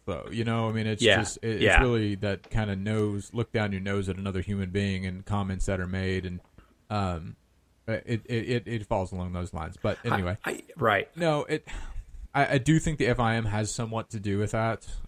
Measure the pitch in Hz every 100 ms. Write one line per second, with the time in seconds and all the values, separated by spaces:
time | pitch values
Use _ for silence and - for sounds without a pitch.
0 | - 78 - 107 113 113 113 110 110 107
1 | 113 95 92 - 113 107 107 87 127 117
2 | 104 98 104 95 - 113 107 95 101 110
3 | 107 101 - 117 113 113 104 95 98 101
4 | 95 92 98 95 92 98 95 95 101 95
5 | 95 92 95 104 95 92 - 95 90 92
6 | 95 92 90 90 - _ - _ - 107
7 | 95 85 90 110 _ _ _ _ - 110
8 | - 117 - 117 98 123 98 117 104 107
9 | 92 92 90 90 90 82 82 92 107 -
10 | 117 127 90 104 - - - - 117 101
11 | - 160 170 147 - 156 - - - -
12 | - - - 139 139 139 120 160 170 147
13 | 110 120 113 113 113 104 107 - 113 113
14 | 107 110 101 98 104 113 113 123 - -